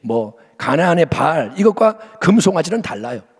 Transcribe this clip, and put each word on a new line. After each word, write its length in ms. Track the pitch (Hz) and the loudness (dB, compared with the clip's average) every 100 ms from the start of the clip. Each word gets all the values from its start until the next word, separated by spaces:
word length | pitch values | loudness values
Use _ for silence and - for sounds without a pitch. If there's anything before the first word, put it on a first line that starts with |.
뭐 320 | 113 113 107 - _ - | -4 -4 -4 -12 _ -10
가나안의 480 | - 143 175 170 147 | -4 0 2 2 0
바알, 480 | 139 143 160 107 185 | 0 0 0 -4 2
이것과 600 | 208 196 220 214 - - | 2 4 0 0 -18 -2
금송아지는 640 | 165 220 - 185 160 226 | 2 4 4 0 -2 -6
달라요. 400 | - 101 117 120 _ | -6 -10 -10 -12 _